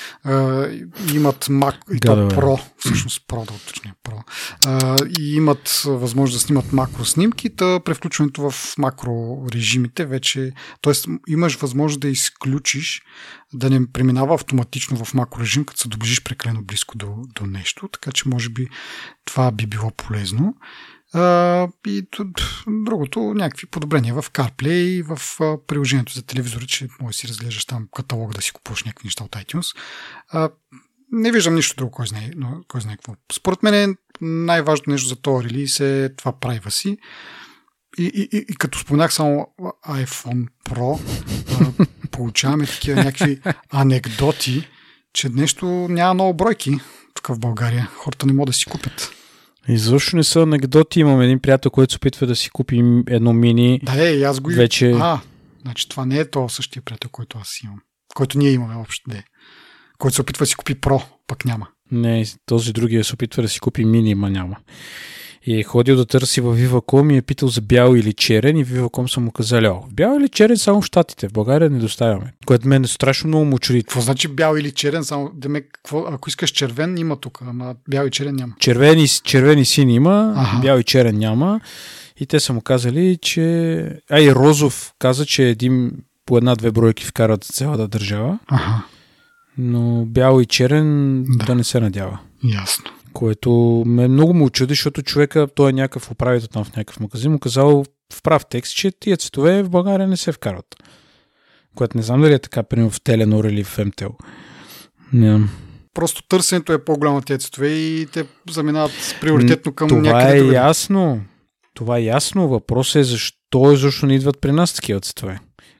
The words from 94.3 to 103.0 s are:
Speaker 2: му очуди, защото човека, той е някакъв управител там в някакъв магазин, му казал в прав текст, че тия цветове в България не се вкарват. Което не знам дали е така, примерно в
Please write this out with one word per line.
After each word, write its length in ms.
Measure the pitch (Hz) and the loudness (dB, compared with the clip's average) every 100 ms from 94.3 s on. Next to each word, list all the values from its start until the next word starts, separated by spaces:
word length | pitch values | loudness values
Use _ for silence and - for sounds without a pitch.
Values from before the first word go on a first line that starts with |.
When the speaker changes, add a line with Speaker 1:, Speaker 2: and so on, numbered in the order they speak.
Speaker 2:
му 120 | 175 135 | 6 4
очуди, 260 | - 131 | 2 0
защото 300 | 143 147 139 | 0 -2 -4
човека, 460 | 135 147 147 156 143 - | -2 2 2 2 0 2
той 140 | 139 | 2
е 40 | |
някакъв 380 | 131 135 127 - | 2 -2 -6 -10
управител 360 | 113 127 123 113 | -4 0 0 -2
там 160 | 110 | -6
в 60 | 104 | -6
някакъв 300 | 110 104 - | -8 -10 -8
магазин, 320 | 107 110 139 | -10 -4 0
му 80 | 151 | 0
казал 460 | 127 127 143 143 139 _ _ | 0 4 6 6 2 _ _
в 80 | - | -6
прав 240 | - 147 - | 0 0 0
текст, 300 | 127 - - | -8 -6 -4
че 160 | 196 | -4
тия 260 | - 208 175 | -2 -2 -2
цветове 460 | - - 160 196 | -4 2 4 4
в 60 | 185 | 2
България 380 | 175 190 196 190 | 0 2 0 0
не 100 | 180 | -2
се 140 | - | -4
вкарват. 440 | 147 107 90 - - _ _ _ _ _ _ _ _ _ - | -6 -8 -8 -14 -20 _ _ _ _ _ _ _ _ _ -6
Което 220 | 120 120 | -2 -2
не 60 | |
знам 180 | 110 127 | 0 4
дали 120 | 151 | 6
е 60 | 139 | 4
така, 240 | - 123 | 0 -6
примерно 260 | 104 117 113 | -2 0 0
в 120 | - | 0